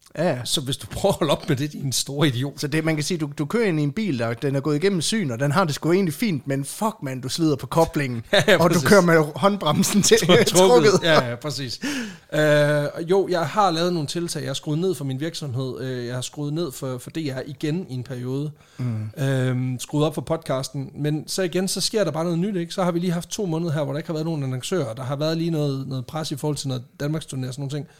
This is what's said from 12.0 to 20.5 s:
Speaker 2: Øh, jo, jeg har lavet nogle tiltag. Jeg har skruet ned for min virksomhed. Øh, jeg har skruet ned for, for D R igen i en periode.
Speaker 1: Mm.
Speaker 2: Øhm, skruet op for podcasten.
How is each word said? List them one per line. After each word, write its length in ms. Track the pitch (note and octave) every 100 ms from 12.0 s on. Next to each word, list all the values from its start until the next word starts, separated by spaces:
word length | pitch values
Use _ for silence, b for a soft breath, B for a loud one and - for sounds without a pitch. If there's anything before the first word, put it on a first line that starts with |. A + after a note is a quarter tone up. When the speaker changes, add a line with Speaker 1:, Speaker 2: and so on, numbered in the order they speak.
| A3 F3 -
Speaker 2:
Øh, 80 | D#3 D3+ D3 D3 D3 D3 - E3+
jo, 180 | G3 E3
jeg 160 | F3 D#3
har 240 | G#3 G3
lavet 220 | D#3+ F3+
nogle 160 | F3 C#3+
tiltag. 320 | F3 E3+ D3+
Jeg 80 | C3
har 60 | C3+
skruet 240 | - D3+
ned 160 | F#3+ E3
for 100 | C#3
min 160 | C3
virksomhed. 600 | D#3+ E3 D3 B2 C3 -
Øh, 260 | C3 B2+ A#2+
jeg 80 | B2
har 80 |
skruet 300 | B2 - D3
ned 200 | D#3 E3+
for, 260 | - C3+ B2+
for 120 | -
D 60 | E3
R 240 | D3+ C3 B2+
igen 400 | C3+ D#3 E3 F#3
i 60 | B2+
en 100 | A#2
periode. 460 | B2 B2 C3+ D3 D3 b -
Speaker 1:
Mm. 320 | B2 A2 A2 -
Speaker 2:
Øhm, 560 | C3+ C3+ B2+ B2+ B2+ B2+
skruet 260 | - D3 D3+
op 80 | D3+
for 80 |
podcasten. 680 | B2+ E3 -